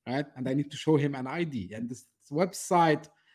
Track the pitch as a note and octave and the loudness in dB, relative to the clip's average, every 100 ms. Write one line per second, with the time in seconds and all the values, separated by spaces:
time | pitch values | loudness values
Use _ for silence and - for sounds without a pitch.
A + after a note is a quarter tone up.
0 | A#2 C3+ C#3+ C3 B2+ C3+ C#3+ D3 - D3+ | -6 -4 -6 -6 -2 -2 -2 -4 2 2
1 | D3 C3+ C3 D#3+ E3 B2 F#2 G#2+ A#2+ B2 | 2 -4 -6 -4 -4 -4 -6 -8 -8 -10
2 | _ _ - D3 F3+ - - F3 E3 D3 | _ _ -6 0 0 -2 2 4 6 4
3 | - _ _ | 0 _ _